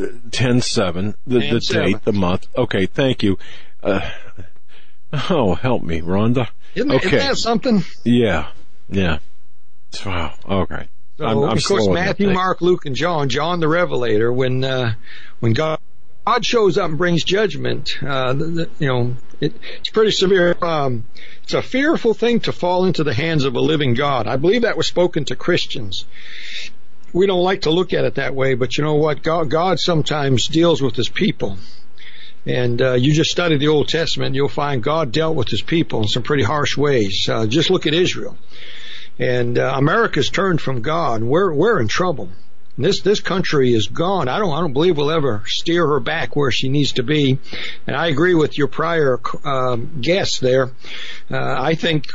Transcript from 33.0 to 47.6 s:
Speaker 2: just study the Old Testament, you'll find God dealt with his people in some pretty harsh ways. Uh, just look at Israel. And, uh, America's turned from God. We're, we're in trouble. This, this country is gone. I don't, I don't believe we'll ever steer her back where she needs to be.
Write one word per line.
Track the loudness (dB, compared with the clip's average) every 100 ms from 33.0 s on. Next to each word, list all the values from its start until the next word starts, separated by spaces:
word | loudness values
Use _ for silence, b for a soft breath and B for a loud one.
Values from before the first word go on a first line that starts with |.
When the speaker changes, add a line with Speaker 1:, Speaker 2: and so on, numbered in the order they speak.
| 2
Speaker 2:
just | 2 2
study | 0 0 2
the | 2
Old | 2 2
Testament, | 0 0 0 0
you'll | 0 0
find | 0 -2 0
God | 0 0 0
dealt | 0 0 0
with | 0
his | -2
people | 0 0 0 0
in | 0
some | -2
pretty | 0 0
harsh | 0 0 -2 0
ways. | 2 2 2 0 0
Uh, | 0 0
just | 2 2
look | 2 2
at |
Israel. | 0 0 -2 -6 -6 -6 B B B B B B -2
And, | 0 0 0 0
uh, | 0 0
America's | 2 2 0 0 0
turned | 0 0 0
from | 0 -2
God. | -2 0 0 0
We're, | 2 2 2
we're | 2 2 2
in | 0
trouble. | 0 0 -2 -4 -6 -6 -6 -6 -2
This, | 0 2
this | 2 0
country | 0 -2 0 2 4
is | 4 2
gone. | 0 0 0 0
I | 0
don't, | 0
I | 0
don't | -2
believe | 2 2 2
we'll | 2
ever | 2 0 0 0
steer | -2 0 2 2
her | 2
back | 0 -2 -2 0
where | 0
she | 0 2
needs | 2 2
to | 0
be. | 0 2 2 2 B B